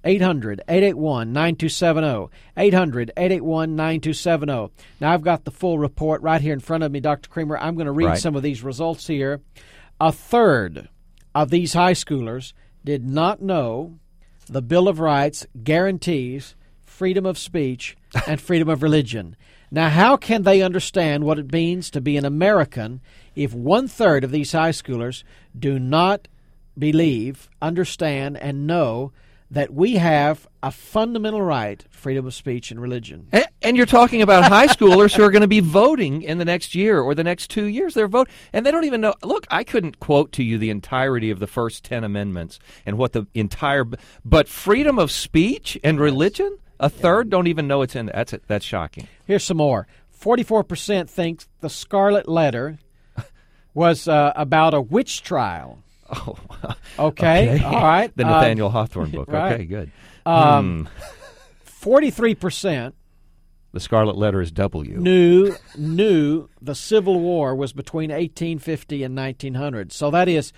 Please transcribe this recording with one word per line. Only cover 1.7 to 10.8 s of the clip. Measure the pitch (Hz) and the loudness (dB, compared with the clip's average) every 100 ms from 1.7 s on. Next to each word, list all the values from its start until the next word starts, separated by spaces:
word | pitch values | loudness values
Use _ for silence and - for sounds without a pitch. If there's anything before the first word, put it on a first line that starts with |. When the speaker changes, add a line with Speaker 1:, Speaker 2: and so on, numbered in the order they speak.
| - 170 160 | -2 0 0
Speaker 1:
oh. | 156 113 92 - - - | 0 -4 -8 -14 -12 0
Eight | 202 | 2
hundred, | 185 170 120 113 170 | 4 2 -2 -6 -2
eight | 180 | -2
eight | 185 | -2
one, | 156 160 160 156 | -2 -4 -4 -4
nine | 160 160 | -4 -2
two | 156 | -4
seven | 147 180 160 147 | -4 -2 -2 -2
oh. | 127 104 - - - | -6 -6 -12 -20 -6
Now, | 147 | 0
I've | 175 | 0
got | 165 165 - | 0 -2 -4
the | |
full | - 185 160 | -6 -2 -2
report | 147 - 156 156 | -2 -4 -4 -2
right | 160 160 | 0 0
here | 151 | 0
in | 139 | -4
front | - 160 | -4 -4
of | 151 | -4
me, | 143 | -4
Doctor | 147 143 - | -2 -4 -6
Creamer. | 170 151 151 | -8 -6 -4
I'm | 156 165 | -6 -6
gonna | 147 | -4
read | 143 170 | 0 0
Speaker 2:
Right. | 170 | 0
Speaker 1:
some | 170 139 | -2 -4
of | |
these | 147 123 | -4 -6
results | 131 123 165 165 - | -8 -6 -6 -6 -6
here. | 147 135 143 - - - - - - | -4 -4 -6 -12 -20 -20 -20 -16 -2
A | 156 | -2
third | - - 233 214 127 92 71 | -2 0 4 4 4 0 -8